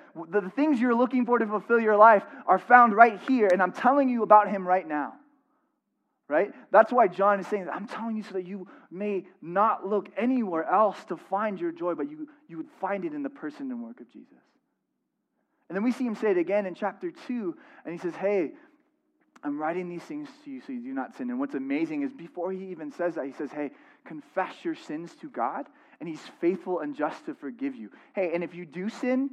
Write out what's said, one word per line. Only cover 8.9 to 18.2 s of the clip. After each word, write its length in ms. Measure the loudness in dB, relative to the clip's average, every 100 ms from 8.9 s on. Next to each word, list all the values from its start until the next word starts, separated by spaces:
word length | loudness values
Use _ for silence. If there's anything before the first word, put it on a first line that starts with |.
| -8 -4 -4 -6 _
not 460 | -6 0 0 0 -2
look 240 | -4 -4 -4
anywhere 460 | -2 0 -2 -4
else 400 | 0 2 2 0 -10
to 120 | -12
find 420 | -6 -4 -4 -4
your 120 | -6
joy, 220 | -6 -6
but 160 | -4 -6
you, 180 | -10 -16 _ -18
you 100 | -16
would 140 | -16 -10
find 260 | -6 -6 -6
it 80 |
in 80 | -8
the 80 | -8
person 400 | -10 -14 -10 -10
and 140 | -10
work 160 | -12 -16
of 100 | -20
Jesus." 320 | -20 -20 _ _ _ _ _ _ _ _ _ _ _ _ _ -10
And 60 | -4
then 80 |
we 80 | -2
see 160 | -2 -4
him 80 | -2
say 160 | 0
it 60 | 0
again 280 | 0 -2 -2
in 80 |
chapter 380 | -6 -8 -8 -12
two, 440 | -12 -10 -8 -6 -10 -14 -18 -12
and 80 |
he 60 | -10
says, 160 | -8
"Hey, 380 | -4